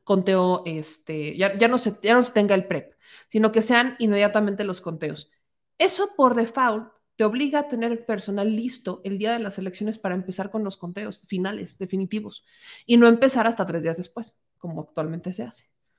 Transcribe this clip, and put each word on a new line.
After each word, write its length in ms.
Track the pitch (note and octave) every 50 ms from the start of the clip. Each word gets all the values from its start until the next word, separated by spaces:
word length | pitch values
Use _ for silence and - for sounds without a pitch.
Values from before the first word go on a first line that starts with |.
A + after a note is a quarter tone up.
| _
conteo, 600 | - G3+ F#3+ F#3 G3 F#3+ F#3 F#3 F#3 F3+ F3 -
este, 720 | E3 D#3+ D#3 D3+ - - - _ - D#3+ D#3 D3+ D3+ -
ya, 220 | - F#3+ G3+ G3 G3+
ya 100 | A3+ A#3
no 80 | B3
se, 220 | B3 - A3 G3 - -
ya 120 | G3+ A#3
no 80 | B3 B3
se 100 | B3 -
tenga 220 | A3 G#3 G3+ G3
el 120 | F#3+ F#3
prep, 280 | - F3+ D3 - - _ _ _ - - - - _
sino 240 | - A3 A3 A3 A3
que 80 | A3+
sean 360 | A3 A3 B3+ A#3 A#3+ C4 B3+ -
inmediatamente 640 | A#3+ G#3+ G3+ G3+ G3+ G#3 G#3 G#3+ G#3 G3+ G3 G3 G#3
los 160 | G3 F#3 F3+
conteos. 500 | - F3+ E3 D3+ D#3+ D3+ D#3 - - _ _ _ _ _ _ _ _ _ _
Eso 380 | - E4 F#4+ - - G4 G4 -
por 200 | - C#4 B3+ A#3+
default 540 | A#3 A3+ A3+ - C#4 C4 B3 G#3+ A3 A3+ - _ _ _ _ _
te 80 | - A3
obliga 360 | G#3 G#3+ B3+ D4 C#4+ C#4 D4
a 80 | C#4+ D4
tener 240 | C#4 A3+ A3+ A#3 A#3
el 120 | A3+ A#3
personal 500 | - A3+ G3 F#3+ G#3 G3+ G3+ G3+ A3 A3
listo 460 | G#3+ A#3 B3+ B3 - - F#3+ F3+ - -
el 140 | G3 G3
día 160 | F#3+ G#3 G#3+ A#3
de 60 | A#3+
las 180 | A3 G3+ G3
elecciones 400 | - F#3 F#3+ F3+ - G#3 G#3+ G#3+
para 180 | A3 - G3 F3+
empezar 360 | F#3+ F#3 F#3 F#3 - F#3+ G3
con 120 | - A3 G#3+
los 140 | G3 F#3+
conteos 500 | - - F3 F3 G3+ G#3+ G#3 F#3+ - _
finales, 520 | - G3+ F3+ F3+ F#3+ G#3 G3+ G3+ - - -
definitivos, 640 | G3 F#3 - F#3+ F#3+ F3+ - G#3+ G#3+ G#3 - - _ _ _ _ - - - - -
y 140 | - A#3 A#3
no 80 | A#3+
empezar 400 | A#3 A3+ A#3 B3+ C4+ C4 B3 G#3+
hasta 180 | A3+ A#3 - F#3+
tres 200 | F3+ E3 E3+ D#3
días 120 | E3 E3
después, 460 | F3 F3 - - A#3+ A3+ - - _ _ _ _ _
como 240 | - F3 D#3+ E3 D#3
actualmente 500 | - - - D#3 D#3 E3 E3+ E3+ F#3 F3+
se 100 | - -
hace, 280 | A#3+ - - - _ _ _ _ _ _